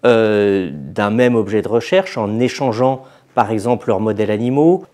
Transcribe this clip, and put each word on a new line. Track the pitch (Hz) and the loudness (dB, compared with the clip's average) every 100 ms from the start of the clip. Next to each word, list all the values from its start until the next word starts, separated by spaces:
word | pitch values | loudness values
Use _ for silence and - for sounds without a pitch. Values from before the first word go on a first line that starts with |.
| 123 | 4
euh, | 117 110 104 101 98 90 | 4 4 2 2 2 -2
d'un | 73 69 - 104 | -8 -12 -4 -2
même | 110 123 120 | 2 2 2
objet | 98 107 | 0 -2
de | 92 | 0
recherche, | 113 - 185 185 - | -2 0 0 0 -4
en | 104 110 | -4 -2
échangeant | 123 - 135 110 127 131 - - _ - | -2 -2 -4 0 0 -2 -8 -20 _ -4
par | 104 | -2
exemple | 110 104 120 - | -2 -2 -2 0
leurs | 98 | -2
modèles | 110 101 104 | 0 -2 -2
animaux. | 107 117 139 156 180 - | 0 -2 2 2 2 -2